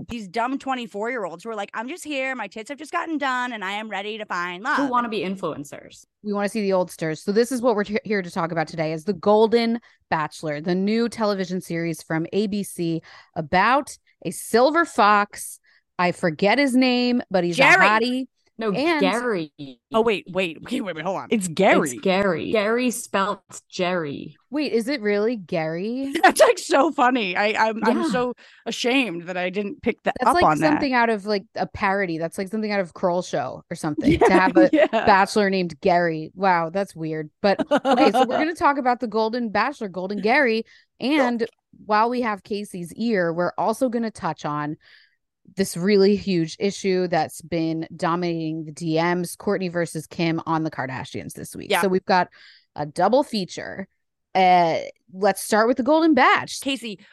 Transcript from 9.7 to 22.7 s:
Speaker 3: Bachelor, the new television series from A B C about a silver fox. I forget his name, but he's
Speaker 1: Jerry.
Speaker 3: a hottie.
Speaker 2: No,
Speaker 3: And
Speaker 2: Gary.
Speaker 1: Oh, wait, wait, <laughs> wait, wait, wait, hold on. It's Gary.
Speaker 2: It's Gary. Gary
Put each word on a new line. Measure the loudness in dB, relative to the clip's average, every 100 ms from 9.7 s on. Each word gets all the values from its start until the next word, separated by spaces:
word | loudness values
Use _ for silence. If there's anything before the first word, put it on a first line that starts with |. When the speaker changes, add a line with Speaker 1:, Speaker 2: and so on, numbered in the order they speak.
| -2 -8 _ _
Speaker 3:
Bachelor, | -2 -2 -6 -6 -4
the | -2 0
new | 0 0 0
television | 0 -2 0 -4 -6
series | -4 -4 -4 -6
from | -4 -4 -2
A | -2 -2
B | -2
C | -6 -4 -4 -4 -6 -18 -12 -10
about | 0 2 4 2 0 -10 _ _ -10
a |
silver | -10 0 4 4 4
fox. | 2 4 6 6 2 -4 -16 -16 _ _ _ -2
I | -2
forget | 0 -2 2 2 4
his | 4 4
name, | 4 2 2 0 0
but | 0 0
he's | 4
Speaker 1:
Jerry. | 6 8 6
Speaker 3:
a |
hottie. | 4 0 -2 -6 _ _ -6
Speaker 2:
No, | -2
Speaker 3:
And | 0 0 2
Speaker 2:
Gary. | 2 0 -2 -4 -4 -10 -16 -16 _
Speaker 1:
Oh, | 0
wait, | 2 0 -4
wait, | -4 -4 -6
<laughs> | -8
wait, | -6
wait, | -6 -6
wait, |
hold | -6 -6
on. | -2
It's | -2 -2
Gary. | 2 4 4 2
Speaker 2:
It's | -2
Gary. | 0 2 2 -2 -2
Gary | -2 0